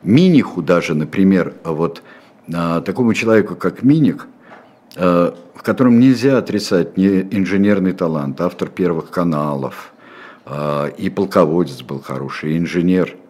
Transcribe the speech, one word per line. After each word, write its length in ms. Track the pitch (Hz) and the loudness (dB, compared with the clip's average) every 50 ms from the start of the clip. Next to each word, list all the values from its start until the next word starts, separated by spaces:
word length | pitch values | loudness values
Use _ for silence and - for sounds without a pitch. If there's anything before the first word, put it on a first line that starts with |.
| - | 0
Миниху 600 | 87 107 143 185 185 175 135 - - - 92 80 | 4 4 6 6 6 4 4 2 2 -4 -8 0
даже, 320 | 69 90 87 80 - 82 | 2 0 0 2 0 -2
например, 600 | 76 76 71 - 98 95 95 95 92 80 - - - - | -2 -2 -4 0 2 4 4 4 4 2 -2 -6 -10 -8
вот, 380 | 82 80 76 82 85 - - - - - - - _ _ _ _ | -8 -4 -2 -2 -4 -4 -8 -20 -20 -20 -20 -20 _ _ _ _
э, 360 | - 78 85 85 85 85 85 82 | -10 -6 -4 -4 -2 -2 -2 -4
такому 300 | 98 92 113 127 113 104 | -4 -4 0 0 0 0
человеку, 440 | 92 113 113 110 110 95 - 90 | 0 2 4 4 4 4 2 -4
как 260 | - - 92 87 - - | -4 -4 -6 -6 0 2
Миних, 440 | 127 147 160 147 104 78 - - - - _ _ - - - - _ _ _ _ _ - | 2 4 4 4 2 0 -2 -10 -20 -20 _ _ -20 -20 -20 -20 _ _ _ _ _ -8
э, 360 | - 90 90 87 87 87 82 - - - - _ | -2 0 2 2 2 2 0 -2 -8 -20 -20 _
в 80 | - - | -10 -4
котором 360 | - 110 - 127 123 120 117 | -4 0 2 4 4 6 6
нельзя 400 | 123 131 131 113 117 139 135 120 | 6 6 4 4 2 2 2 2
отрицать 580 | 95 - - 104 - - 104 90 85 - - | 0 -2 -4 -4 -2 0 0 0 0 0 0
ни 300 | - 95 98 98 92 95 95 - | 0 2 2 2 2 0 -2 -2
инженерный 600 | 101 95 85 98 98 98 101 104 98 92 92 87 | -2 -2 0 0 0 2 2 2 2 0 -2 -2
талант, 480 | - 92 82 80 78 71 69 69 69 | -2 -4 -2 -2 -4 -4 -6 -6 -4
автор 280 | 85 90 - - 92 - | -4 -4 -4 -4 -8 -8
первых 420 | - - 92 87 85 80 76 - | -4 -2 -2 -2 -2 -4 -6 -6
каналов, 840 | - 90 87 85 80 73 76 76 71 69 65 64 - - - - _ _ - - - - - - - - _ | -6 -2 -2 0 0 -2 -2 -4 -4 -6 -6 -8 -10 -12 -20 -20 _ _ -20 -20 -20 -20 -20 -20 -20 -20 _
э, 440 | - 67 71 73 73 73 73 73 73 - | -14 -10 -8 -6 -4 -4 -4 -4 -6 -8
и 140 | - - 92 | -8 -8 -6
полководец 720 | - - 101 95 - 101 87 73 78 87 87 69 67 - 64 | -4 -4 -4 0 2 2 2 4 2 0 0 -2 -4 -14 -12
был 180 | - 69 67 | -12 -12 -12
хороший, 520 | - - 67 65 67 67 - - - 78 78 | -10 -10 -10 -10 -8 -10 -10 -8 -6 -4 -2
и 60 | 82 | -2
инженер 580 | 85 80 82 87 85 90 92 92 87 - - - - | -2 -2 -2 0 0 2 2 2 0 -2 -6 -18 -20